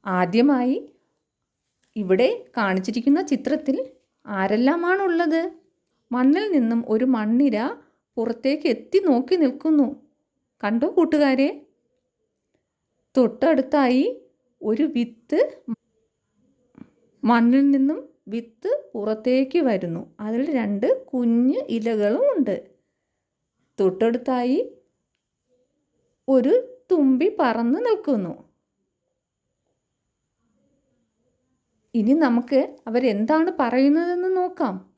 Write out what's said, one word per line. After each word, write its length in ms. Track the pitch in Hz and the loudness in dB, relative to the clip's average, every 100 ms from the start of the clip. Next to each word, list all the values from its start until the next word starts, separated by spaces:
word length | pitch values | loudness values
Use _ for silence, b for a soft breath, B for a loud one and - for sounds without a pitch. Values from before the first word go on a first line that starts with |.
| 208 | -2
ആദ്യമായി 840 | 180 175 220 277 262 247 294 - _ _ _ _ _ _ _ _ _ _ - | -2 0 2 2 2 0 -2 -6 _ _ _ _ _ _ _ _ _ _ -8
ഇവിടെ 480 | 185 190 254 480 - - | 0 2 2 -2 -8 -4
കാണിച്ചിരിക്കുന്ന 680 | 202 190 208 226 269 302 | -2 -2 -2 -2 2 2
ചിത്രത്തിൽ 680 | 370 269 262 302 285 330 523 - _ _ - | 2 -4 -2 -4 -2 -4 -6 -14 _ _ -10
ആരെല്ലാമാണുള്ളത്? 1300 | 202 196 214 254 339 349 381 381 330 330 320 349 - _ _ _ _ _ | -4 0 2 0 0 0 0 0 0 0 0 -4 -10 _ _ _ _ _
മണ്ണിൽ 400 | 247 262 330 427 | 0 2 2 2
നിന്നും 320 | 311 226 233 233 | 0 0 -2 0
ഒരു 160 | 220 | 0
മണ്ണിര 720 | 262 240 214 233 277 214 269 466 b b _ - | 2 0 0 2 2 0 -4 -8 b b _ -6
പുറത്തേക്ക് 520 | 226 233 269 294 311 | -4 -2 -2 0 -2
എത്തി 300 | 226 - 381 | -4 0 0
നോക്കി 380 | 381 247 - 370 | 2 0 2 2
നിൽക്കുന്നു. 680 | 285 285 320 302 233 - _ _ _ _ _ _ | 0 0 0 2 2 -4 _ _ _ _ _ _
കണ്ടോ 260 | 208 226 302 | -4 0 0
കൂട്ടുകാരെ? 760 | - 330 311 285 262 285 - - _ _ _ _ _ _ _ _ _ _ _ _ _ _ - | 2 2 2 2 2 0 -2 -18 _ _ _ _ _ _ _ _ _ _ _ _ _ _ 0
തൊട്ടടുത്തായി 1040 | 240 - 330 285 262 294 262 254 392 508 _ _ _ _ | 0 2 0 2 0 0 2 2 0 -4 _ _ _ _
ഒരു 200 | 214 226 | -4 -2
വിത്ത്, 800 | 294 240 240 - _ 311 587 - - 226 _ _ _ _ _ _ _ _ _ - - _ _ _ | 0 -2 -6 -8 _ -2 -2 -4 -14 -14 _ _ _ _ _ _ _ _ _ -20 -20 _ _ _
മണ്ണിൽ 460 | 226 233 233 262 277 | 0 4 4 4 4
നിന്നും 380 | 277 269 339 - _ - | 2 0 -2 -10 _ -10
വിത്ത് 640 | 226 233 _ 392 587 - | -10 -10 _ -6 -6 -6
പുറത്തേക്ക് 640 | 226 208 220 233 254 269 349 | -8 -6 -4 0 0 0 0
വരുന്നു. 560 | 269 196 175 165 - - | 0 -2 -4 -8 -10 -12
അതിൽ 300 | 214 233 302 | -6 -4 -2
രണ്ട് 560 | 269 208 202 262 523 - | -2 -2 -2 -2 -2 -4
കുഞ്ഞ് 540 | 254 240 233 254 427 605 | -2 0 2 2 0 -4
ഇലകളും 680 | 226 220 220 208 285 554 427 | -4 -2 -2 0 0 0 0
ഉണ്ട്. 320 | 233 185 - _ _ _ _ _ _ _ _ _ _ - | -2 -4 -8 _ _ _ _ _ _ _ _ _ _ -2
തൊട്ടടുത്തായി 960 | 190 185 226 240 247 254 247 294 508 - _ _ _ _ _ _ _ _ _ _ _ _ _ _ - | -2 0 -2 -2 -4 -4 0 -2 -4 -12 _ _ _ _ _ _ _ _ _ _ _ _ _ _ 2
ഒരു 480 | 262 262 480 494 - _ | 2 4 2 0 -18 _
തുമ്പി 460 | 359 269 254 359 427 | 2 2 2 0 0
പറന്ന് 380 | 269 226 233 311 | -2 0 -2 0
നിൽക്കുന്നു. 720 | 480 440 302 233 175 - - _ _ _ _ _ _ _ _ _ _ _ _ _ _ _ _ _ _ _ _ _ _ 285 262 240 _ _ _ _ _ _ _ _ _ | 0 -2 0 -2 -4 -10 -18 _ _ _ _ _ _ _ _ _ _ _ _ _ _ _ _ _ _ _ _ _ _ _ _ _ _ _ _ _ _ _ _ _ _
ഇനി 180 | 233 214 | -2 2
നമുക്ക് 640 | 294 285 233 247 269 320 - - | 2 2 0 0 0 0 -8 -4
അവരെന്താണ് 680 | 233 254 202 220 311 339 339 | -2 0 -2 0 0 0 -2
പറയുന്നതെന്ന് 760 | 240 247 277 311 349 359 370 370 | -2 2 2 2 0 -2 -2 -2
നോക്കാം. 580 | 359 359 262 185 - | -4 -4 -6 -6 -14